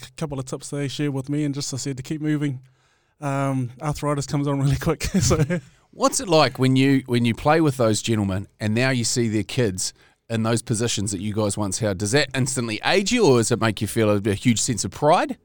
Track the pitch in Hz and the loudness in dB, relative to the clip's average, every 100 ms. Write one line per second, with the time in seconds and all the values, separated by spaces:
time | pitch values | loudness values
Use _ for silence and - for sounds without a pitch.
0 | - - 160 135 127 143 - 143 139 - | -10 -10 -8 -8 -8 -10 -8 -6 -6 -4
1 | 147 135 131 147 151 139 143 131 143 135 | -2 -4 -4 -2 -2 -4 -6 -6 -6 -8
2 | 131 156 151 151 147 131 - _ _ _ | -8 -4 -2 0 -2 -4 -10 _ _ _
3 | _ _ 147 139 139 135 123 123 151 147 | _ _ -4 -2 0 0 -4 -4 -6 -4
4 | 147 147 139 147 143 139 139 131 165 151 | -2 -4 -2 -2 -2 0 0 0 0 -2
5 | - 196 - 160 147 175 - _ _ - | -2 0 2 2 2 -2 -6 _ _ -2
6 | 262 - 233 160 135 135 131 131 135 135 | 0 0 2 4 4 4 4 6 6 4
7 | 131 120 120 110 147 160 156 131 113 107 | 2 2 2 2 2 4 4 2 2 2
8 | - 110 98 95 98 _ 107 110 131 127 | 0 0 0 -2 -6 _ -2 2 2 0
9 | 113 131 117 107 95 - 117 92 - - | 0 0 0 0 -2 0 0 -2 -6 -10
10 | _ _ - 113 110 117 - 110 117 - | _ _ -6 -2 0 -2 -2 -2 -2 -2
11 | 101 101 107 104 107 104 101 95 107 95 | -4 -4 -4 -2 -2 -2 -4 -2 -4 -2
12 | 104 135 131 131 123 - 117 107 - 180 | 0 0 0 -2 -2 -2 -6 -4 0 0
13 | 196 247 190 120 107 113 113 101 104 - | 2 2 4 4 4 0 0 -2 -2 0
14 | 107 104 104 95 123 110 - 110 98 - | 2 2 0 0 0 0 0 -4 -6 -2
15 | 147 185 294 - | 2 2 2 -6